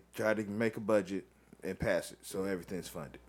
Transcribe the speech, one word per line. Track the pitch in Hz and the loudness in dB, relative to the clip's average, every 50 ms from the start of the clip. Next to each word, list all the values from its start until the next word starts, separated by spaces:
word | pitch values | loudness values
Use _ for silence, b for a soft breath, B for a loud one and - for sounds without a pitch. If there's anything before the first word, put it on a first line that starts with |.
| - _ - | -6 _ -4
try | - 110 107 107 | 0 2 4 4
to | 104 107 | 2 2
make | 98 101 107 117 110 - | -2 0 2 2 2 2
a | - | 0
budget | 110 101 110 104 95 87 98 92 - - - - - - - - - | 2 4 4 4 4 2 -2 -4 -6 -8 -16 -20 -20 -20 -16 -8 -6
and | 90 95 | -6 -4
pass | - - 113 92 85 - - | 0 2 2 2 2 2 -2
it, | - - - | -10 -14 -12
so | - - 98 95 | -8 -4 -2 -2
everything's | 98 98 87 80 - 98 90 82 | 0 -2 -2 -4 -6 -6 -6 -6
funded. | - - 87 73 64 - - - | -6 -8 -10 -10 -10 -12 -16 -14